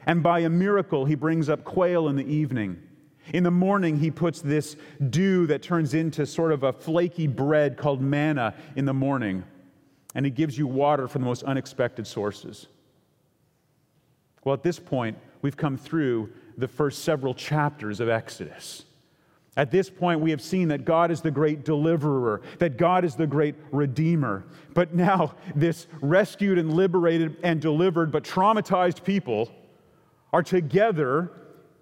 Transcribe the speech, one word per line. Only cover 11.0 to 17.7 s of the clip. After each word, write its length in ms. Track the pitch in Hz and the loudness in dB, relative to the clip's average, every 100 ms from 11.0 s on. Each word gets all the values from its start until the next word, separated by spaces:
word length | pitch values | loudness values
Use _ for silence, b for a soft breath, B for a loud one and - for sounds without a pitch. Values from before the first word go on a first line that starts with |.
| 127 | -2
from 140 | 139 | -4
the 60 | 123 | -4
most 160 | 120 | -4
unexpected 600 | 139 135 127 - 120 - 107 | -2 -4 -4 -4 -4 -4 -10
sources. 640 | - 104 - - - - _ _ _ _ _ _ _ _ _ _ _ _ _ _ _ _ _ | -6 -6 -6 -14 -18 -20 _ _ _ _ _ _ _ _ _ _ _ _ _ _ _ _ _
Well, 100 | 139 | -4
at 100 | 139 | -2
this 160 | 175 170 | -2 -6
point, 380 | - 131 113 107 B B | -4 -4 -4 -6 B B
we've 120 | 143 - | -6 -4
come 220 | 151 131 | -4 -4
through 540 | - 160 139 117 104 B B - | -4 -2 0 -2 -4 B B -8
the 100 | 123 | -6
first 360 | - 147 - | -2 -2 -2
several 320 | - 151 131 123 | -2 -2 -2 -6
chapters 640 | - 151 147 | -2 0 0